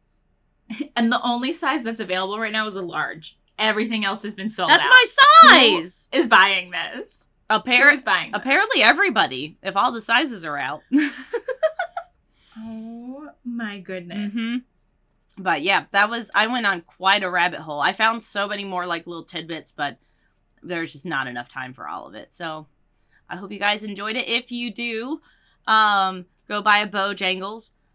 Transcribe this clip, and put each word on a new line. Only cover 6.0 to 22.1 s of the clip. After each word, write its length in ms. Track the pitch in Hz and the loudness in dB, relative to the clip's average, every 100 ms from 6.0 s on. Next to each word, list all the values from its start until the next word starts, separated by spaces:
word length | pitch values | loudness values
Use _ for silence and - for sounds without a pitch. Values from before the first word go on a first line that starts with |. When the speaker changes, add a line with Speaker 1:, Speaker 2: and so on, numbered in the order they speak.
| - | -4
Speaker 1:
Who 80 | 269 | 0
is 80 | 254 | 6
buying 440 | 214 196 190 180 | 6 6 2 -4
this? 580 | 175 170 247 415 - - _ - | -8 -8 -10 -14 -16 -18 _ -2
Speaker 2:
Appar- 300 | 214 247 247 277 | -2 2 4 6
Speaker 1:
Who 60 | 285 | 4
is 60 | |
buying 280 | 220 185 156 | 0 -2 -2
this? 80 | 208 | -6
Speaker 2:
apparently 440 | 247 294 427 403 | 0 0 2 4
everybody, 760 | 220 302 392 220 156 127 151 - | 4 4 2 2 0 -2 -10 -12
if 120 | 190 190 | -6 -2
all 140 | 240 | -2
the 100 | 240 | -2
sizes 420 | 214 233 302 214 165 | -2 0 0 -6 -10
are 120 | 143 | -8
out. 240 | 131 151 - | -8 -8 -2
<laughs> 60 | 277 285 254 269 466 - 508 622 640 698 - 698 _ _ _ _ 226 | 0 0 -6 -10 -10 -8 -4 -4 -4 -10 -10 -16 _ _ _ _ -18
Speaker 1:
Oh 720 | 220 220 226 233 247 269 294 - 240 | -14 -14 -14 -16 -14 -16 -18 -16 -10
my 340 | 233 220 202 | -8 -8 -10
goodness. 560 | 185 185 175 196 208 220 | -12 -12 -10 -8 -6 -6
Speaker 2:
Mm-hmm. 1080 | 226 247 - _ _ _ _ _ _ - | -4 -6 -8 _ _ _ _ _ _ -8
But 200 | 185 170 | -2 -2
yeah, 240 | 170 185 151 | 0 -2 0
that 180 | 196 214 | 0 0
was, 200 | 233 214 233 | -2 -4 0
I 120 | 220 | 0
went 180 | 247 214 | 0 -2
on 160 | 180 | -2
quite 420 | - - 185 202 | -6 -2 2 2
a 60 | 190 | 2
rabbit 320 | 180 180 151 | 0 0 -2
hole. 180 | 156 147 | -8 -2
I 140 | 147 | -2
found 280 | 196 220 226 | 2 0 0
so 240 | - 208 202 | -6 -6 -6
many 180 | 202 196 | -6 -6
more, 200 | 185 175 | -6 -4
like, 220 | 165 165 | -6 -8
little 160 | 170 | -14
tidbits, 480 | 165 165 160 160 - | -12 -12 -10 -12 -12
but 260 | - 143 - _ _ _ _ _ _ | -8 -8 -8 _ _ _ _ _ _
there's 300 | - 170 165 | -10 -8 -8
just 140 | 143 180 | -10 -8
not 220 | 147 131 | -6 -6
enough 200 | 123 120 | -8 -12
time 260 | 135 127 | -12 -14
for 140 | 131 76 | -14 -12
all 180 | 87 | -12
of 80 | 71 | -14